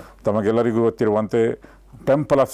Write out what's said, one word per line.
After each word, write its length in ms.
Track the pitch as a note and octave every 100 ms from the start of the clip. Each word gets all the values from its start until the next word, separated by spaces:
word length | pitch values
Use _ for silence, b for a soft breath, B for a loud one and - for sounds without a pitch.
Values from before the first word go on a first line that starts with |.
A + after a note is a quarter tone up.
| B B -
ತಮಗೆಲ್ಲರಿಗೂ 580 | G#2 G#2 A2+ A#2 A2+
ಗೊತ್ತಿರುವಂತೆ 680 | A#2 A2+ A2 G#2+ G#2+ A#2+ A2+ A#2+ B B - - -
Temple 300 | C#3 C#3+ C#3
of 140 | B2+